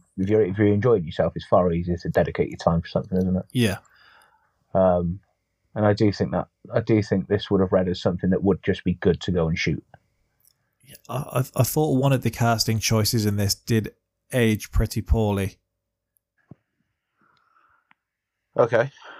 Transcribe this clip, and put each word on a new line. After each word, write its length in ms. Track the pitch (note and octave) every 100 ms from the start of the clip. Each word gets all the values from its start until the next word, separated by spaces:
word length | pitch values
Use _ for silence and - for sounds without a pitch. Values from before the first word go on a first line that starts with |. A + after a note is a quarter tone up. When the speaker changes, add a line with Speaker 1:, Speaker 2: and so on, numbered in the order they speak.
| - -
Speaker 1:
if 100 | F#2+
you're, 140 | A2
if 140 | F#2 G2
you're 80 | G#2
enjoying 380 | G#2 B2 A2
yourself, 280 | D#2+ - E2
it's 120 | D#2 -
far 260 | G2+ F2+
easier 240 | E2+ F2 E2+
to 120 | E2+
dedicate 400 | E2+ D#2+ - E2
your 80 | -
time 240 | E2+ E2+
for 60 | -
something, 280 | - - F#2
isn't 200 | F#2 F2+
it? 100 | -
Speaker 2:
Yeah. 260 | B2+ A2+ - - _ _ _ _ _ _ _ _
Speaker 1:
Um, 460 | F#2+ F#2 F2+ F2 G2 - _ _ _ _
and 120 | A2 G#2
I 80 |
do 180 | G2+ G#2+
think 200 | - F#2+
that, 160 | F2 - _ -
I 60 | A#2
do 220 | A2 A2
think 240 | G2+ G2 -
this 220 | G2+ -
would 120 | G2
have 100 | F#2
read 160 | F#2+ F2+
as 140 | F2
something 260 | G#2 F2+ F#2
that 120 | F#2+
would 200 | G2 F#2
just 220 | - F#2+
be 100 | -
good 280 | F2 G2 E2
to 100 | -
go 160 | F2 E2
and 100 | E2
shoot. 240 | - D#2 - _ _ _ _ _ _ _ _ _ _ - -
Speaker 2:
I, 80 | C#3+
I, 220 | D3+ - C3 -
I 60 |
thought 360 | B2 D3+ D#3 C3
one 140 | C#3
of 80 | C3
the 80 | A#2
casting 480 | - A#2 A2 - A2
choices 440 | - A2+ G2+ A#2+
in 120 | G#2 G2+
this 180 | G2+
did 380 | - - A2+ G2+ - _ _ _
age 360 | C3 A2+ G#2 -
pretty 300 | - A2 -
poorly. 560 | - A2+ G#2 G2 G2 - _ _ _ _ _ _ _ _ _ - _ _ _ _ _ _ _ _ _ _ _ _ _ _ _ _ _ _ _ -
Speaker 1:
Okay. 320 | A#2 A#2 C3+ - -